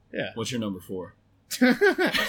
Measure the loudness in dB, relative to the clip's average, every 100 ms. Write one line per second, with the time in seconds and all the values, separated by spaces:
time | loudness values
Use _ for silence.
0 | _ -8 -6 -6 -6 -4 -4 -6 -10 -10
1 | -10 -16 _ _ -8 2 4 6 4 4
2 | 0 0